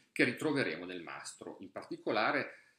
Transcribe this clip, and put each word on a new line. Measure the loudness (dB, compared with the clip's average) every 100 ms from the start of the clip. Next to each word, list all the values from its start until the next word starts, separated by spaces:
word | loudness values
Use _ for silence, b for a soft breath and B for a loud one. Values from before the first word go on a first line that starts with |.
| B
che | 4 4
ritroveremo | 4 2 2 2 -2 -6
nel | -8
Mastro. | -8 -10 -12 -12 -12 -12
In | -12
particolare | -10 -8 -4 0 4 4 4 0 -6 -20